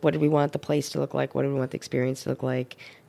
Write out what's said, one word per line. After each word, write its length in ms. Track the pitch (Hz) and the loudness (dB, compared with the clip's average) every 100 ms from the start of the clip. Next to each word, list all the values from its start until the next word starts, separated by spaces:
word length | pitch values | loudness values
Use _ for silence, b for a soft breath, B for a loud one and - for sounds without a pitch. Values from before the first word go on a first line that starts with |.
what 100 | 151 | 0
did 100 | 156 | 4
we 80 | 151 | 4
want 240 | 151 147 | 4 2
the 60 | 147 | 0
place 300 | - 147 139 | -2 0 0
to 80 | 143 | -2
look 140 | 143 | -2
like? 220 | 139 135 135 | -2 -2 0
What 60 | |
did 80 | 139 | 0
we 80 | 139 | 0
want 120 | 131 | -2
the 60 | - | -4
experience 460 | - 131 127 131 | -4 -2 0 -2
to 60 | - | -4
look 120 | 131 | -4
like? 340 | 131 127 127 - B B | -2 -2 -4 -10 B B